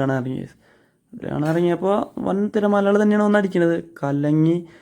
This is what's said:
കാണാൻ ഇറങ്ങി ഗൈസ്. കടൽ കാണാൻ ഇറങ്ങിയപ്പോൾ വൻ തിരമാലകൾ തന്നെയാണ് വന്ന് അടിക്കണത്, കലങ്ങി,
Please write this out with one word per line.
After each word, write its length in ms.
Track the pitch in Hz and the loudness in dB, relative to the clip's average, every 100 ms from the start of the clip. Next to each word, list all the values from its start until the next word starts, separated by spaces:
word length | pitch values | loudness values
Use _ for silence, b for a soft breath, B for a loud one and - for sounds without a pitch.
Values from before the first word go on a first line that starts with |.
കാണാൻ 140 | 135 135 | 0 -2
ഇറങ്ങി 180 | 127 131 | -4 -8
ഗൈസ്. 140 | - - b b b b _ | -10 -16 b b b b _
കടൽ 140 | - - | -14 -8
കാണാൻ 160 | 143 151 | -4 -2
ഇറങ്ങിയപ്പോൾ 420 | 170 175 170 190 208 - - 190 | 0 0 0 0 -2 -4 -6 -4
വൻ 100 | 196 208 214 | -2 -2 0
തിരമാലകൾ 420 | 202 202 196 208 | 2 2 2 2
തന്നെയാണ് 240 | 208 208 208 | 4 2 2
വന്ന് 120 | 208 | 2
അടിക്കണത്, 340 | 196 180 170 170 - - | 2 0 0 0 -6 -8
കലങ്ങി, 540 | 139 143 147 156 160 175 165 B | -4 -2 0 2 2 0 -4 B